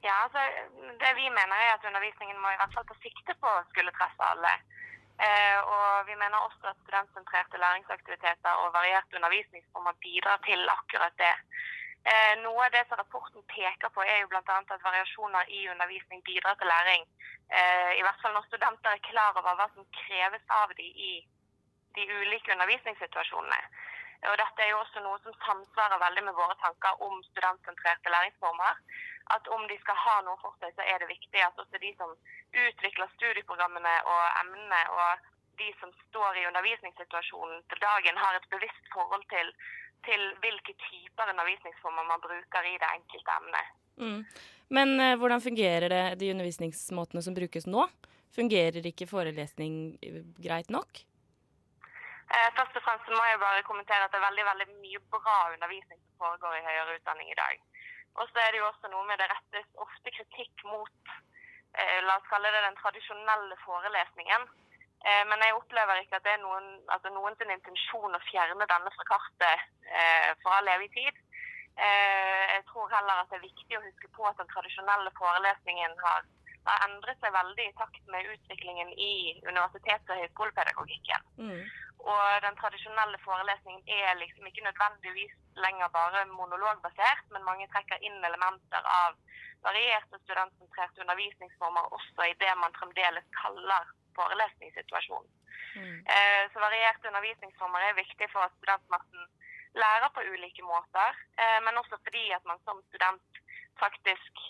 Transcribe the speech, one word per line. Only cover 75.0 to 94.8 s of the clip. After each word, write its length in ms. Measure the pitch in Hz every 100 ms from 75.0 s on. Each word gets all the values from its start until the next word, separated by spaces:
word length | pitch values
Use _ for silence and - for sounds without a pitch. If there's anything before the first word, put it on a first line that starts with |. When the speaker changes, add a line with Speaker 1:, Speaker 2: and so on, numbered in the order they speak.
| 190
Speaker 1:
forelesningen 840 | - 180 175 196 196 175 175 170 170
har, 240 | 175 170 165 _ - - -
har 180 | 202
endret 340 | 202 202 208 262
seg 140 | 226
veldig 320 | 190 180 208 220
i 80 |
takt 300 | - 220 - 202
med 240 | 185 190
utviklingen 640 | 214 _ 190 180 175 175
i 200 | - 202 196 175 165
universitets- 680 | - 180 180 196 - 214 -
og 140 | 185
høyskolepedagogikken. 1040 | 170 - 214 208 170 - 151 - - - - -
Speaker 2:
Mm. 280 | 226 175 196 - - _
Speaker 1:
Og 400 | - 208 202 202
den 140 | 202 208
tradisjonelle 640 | 214 196 214 220 214 196
forelesningen 640 | - 185 202 202 190 185 -
er 300 | 208 196 180
liksom 300 | 170 - 190
ikke 180 | 214
nødvendigvis 720 | 214 190 208 208 185 190 208 - _
lenger 360 | - 190 190 175
bare 360 | 170 170 196 196
monologbasert, 1000 | 190 180 180 208 214 175 - 220 285 -
men 140 | 202
mange 240 | 190 185 196
trekker 300 | 202 202 185
inn 200 | 208 202
elementer 640 | 175 170 185 190 _ 175 -
av 300 | 180 175 - _ - - -
varierte 600 | 185 202 240 220 - 196
studentsentrerte 800 | - 185 185 _ 180 - 180 -
undervisningsformer 880 | 180 180 202 - 185 - 170 170 170
også 380 | - - - 175
i 80 | 175
det 160 | 190 185
man 200 | 170 -
fremdeles 480 | 180 175 180 170 -
kaller 560 | - 214 202 185 190 170 - _
forelesningssituasjonen. 1200 | - 180 190 214 - 160 156